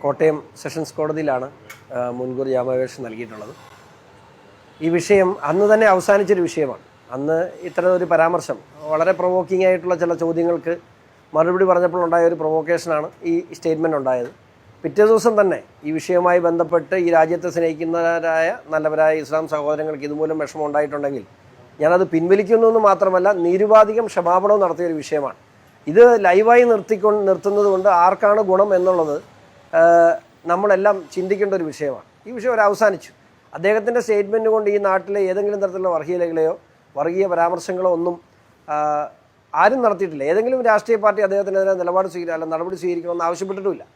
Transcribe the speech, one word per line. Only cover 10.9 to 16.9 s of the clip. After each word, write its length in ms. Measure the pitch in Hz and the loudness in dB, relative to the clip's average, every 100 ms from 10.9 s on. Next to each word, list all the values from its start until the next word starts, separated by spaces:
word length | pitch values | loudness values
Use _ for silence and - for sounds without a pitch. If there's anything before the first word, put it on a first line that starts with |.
| _ _ _ _ | _ _ _ _
മറുപടി 320 | 151 170 180 190 | -2 0 2 0
പറഞ്ഞപ്പോൾ 380 | 175 175 175 170 | 2 0 -2 0
ഉണ്ടായ 200 | 170 170 | 2 2
ഒരു 40 | 170 | 0
പ്രൊവോക്കേഷനാണ് 760 | 156 160 156 170 170 156 156 - | -2 -4 -2 -4 -2 -6 -6 -10
ഈ 100 | 170 170 170 | -4 -4 -4
സ്റ്റേറ്റ്മെന്റ് 440 | - 165 156 160 151 | -8 -4 -2 -2 -2
ഉണ്ടായത്. 340 | 131 127 120 - _ _ _ _ | -2 -4 -4 -14 _ _ _ _
പിറ്റേ 220 | 165 139 214 | -8 0 4
ദിവസം 360 | 226 208 214 | 4 2 2
തന്നെ 180 | 196 139 - _ | 2 0 -8 _
ഈ 80 | 147 | -8
വിഷയവുമായി 480 | 156 - 180 180 175 | -8 0 0 4 2
ബന്ധപ്പെട്ട് 560 | 170 170 165 170 - | 2 0 0 -2 -2